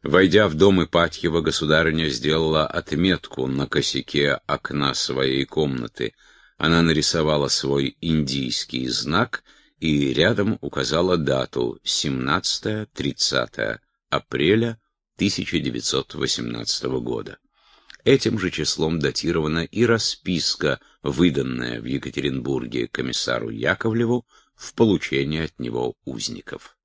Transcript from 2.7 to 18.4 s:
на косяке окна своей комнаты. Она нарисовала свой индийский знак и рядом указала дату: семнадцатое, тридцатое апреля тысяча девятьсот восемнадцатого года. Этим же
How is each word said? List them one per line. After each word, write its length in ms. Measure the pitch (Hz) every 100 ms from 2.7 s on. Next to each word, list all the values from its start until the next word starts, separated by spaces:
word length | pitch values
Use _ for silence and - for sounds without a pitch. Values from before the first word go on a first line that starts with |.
| 87 - 76 95 82 - - 65
на 180 | 67 69
косяке 720 | - - 67 - 71 71 69 -
окна 480 | 73 - 71 69
своей 500 | 65 - 65 67 67 67
комнаты. 680 | - 73 65 57 - 58 _ _ _ _ _
Она 220 | 78 85
нарисовала 680 | 82 76 76 85 76 76 69
свой 480 | - 69 69 69 -
индийский 840 | 82 78 69 69 64 - - 62 64
знак 560 | 57 60 87 120 - _ _ _ _
и 320 | 80 73 67
рядом 460 | 65 90 107 101 107
указала 560 | 73 69 64 78 92 90
дату: 640 | 69 65 62 60 60 -
семнадцатое, 1040 | - - 76 65 65 87 - - - 107 107
тридцатое 840 | - 69 - - 65 58 - 53 57 _ _ _
апреля 680 | - - 64 78 110 117 113 _ _ _ -
тысяча 420 | 101 - - 82
девятьсот 560 | 69 60 - 67 67
восемнадцатого 840 | 76 65 - 60 58 57 - 64 64
года. 380 | 60 58 50 - _ _ _ _ _ -
Этим 340 | - 135 113
же 140 | 101